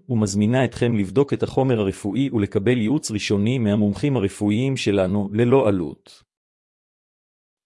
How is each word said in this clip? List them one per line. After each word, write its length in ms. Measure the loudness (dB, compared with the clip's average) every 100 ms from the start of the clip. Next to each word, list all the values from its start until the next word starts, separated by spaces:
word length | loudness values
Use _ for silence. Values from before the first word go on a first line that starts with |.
| -4
ומזמינה 560 | 0 0 2 2 2 0
אתכם 300 | 0 0 0
לבדוק 380 | 0 0 0
את 100 | 0
החומר 360 | -2 0 0 0
הרפואי 500 | 0 -4 -4 -2 -2
ולקבל 480 | -2 -2 0 0 0
ייעוץ 340 | 0 -2 -4
ראשוני 460 | -6 -2 0 0 0
מהמומחים 600 | 0 2 0 0 0 0
הרפואיים 600 | -2 -2 -2 0 -2 -2
שלנו 520 | 0 0 2 0 -2
ללא 340 | 0 4 4 4
עלות. 560 | 0 -4 -10 -20 -20 _ _ _ _ _ _ _ _ _ _ _ _ _ _